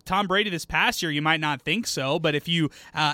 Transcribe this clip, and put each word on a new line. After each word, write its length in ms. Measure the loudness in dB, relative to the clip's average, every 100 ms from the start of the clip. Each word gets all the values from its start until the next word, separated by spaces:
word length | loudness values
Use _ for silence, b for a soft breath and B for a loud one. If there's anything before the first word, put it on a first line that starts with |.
| -4
Tom 220 | -2 2
Brady 220 | 2 0
this 160 | -2 -2
past 360 | 0 0 0
year. 100 | -2
You 100 | 0
might 180 | 2 2
not 220 | 0 -2
think 260 | -2 -2 -2
so, 320 | -2 0 0
but 160 | 2 0
if 120 | 0
you, 220 | 0 0 b b
uh, 200 | -2 -2